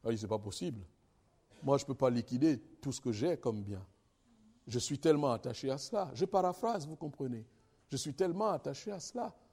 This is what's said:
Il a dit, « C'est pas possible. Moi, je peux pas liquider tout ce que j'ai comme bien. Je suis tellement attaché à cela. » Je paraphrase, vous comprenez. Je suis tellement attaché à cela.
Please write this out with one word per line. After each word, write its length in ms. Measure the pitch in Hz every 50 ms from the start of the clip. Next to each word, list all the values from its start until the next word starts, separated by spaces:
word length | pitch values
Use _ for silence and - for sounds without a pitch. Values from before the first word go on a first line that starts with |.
Il 60 | - 117
a 40 |
dit, « 60 | 117 107
C'est 80 | 110
pas 120 | 95 110 107
possible. 420 | 104 104 92 - 180 175 131 107 92 - _ _ _ _ _ _ _ _ _ _ _ _ - -
Moi, 160 | - 139 139 139
je 60 | -
peux 100 | - 135
pas 160 | - 139 127
liquider 480 | 120 120 113 - 127 123 143 160 147 - - - - -
tout 100 | - 143
ce 80 | 123 -
que 120 | - 127
j'ai 240 | 110 104 123 175 170
comme 260 | - - 131 110 104
bien. 220 | 101 101 104 95 98 - _ _ _ _ _ _ _ _ _ _ _ - _ _ _
Je 140 | - 110 123
suis 180 | - - 147 135
tellement 320 | - 165 151 147 147 135
attaché 400 | 117 110 - 127 120 - - 135
à 80 | 131 143
cela. » 320 | - - - 208 190 147 -
Je 100 | 117 180
paraphrase, 640 | 185 - 196 185 180 175 - - 226 233 196 143
vous 100 | 147 156
comprenez. 500 | - 165 147 139 - 139 131 120 113 110 - _ _ _ _ _ _ _ _
Je 80 | -
suis 180 | 131 - 156 139
tellement 360 | - 190 180 170 190 214 214
attaché 400 | 180 147 - 143 139 - - 214
à 100 | 202 180
cela. 320 | - - - 240 233 226 - - _ _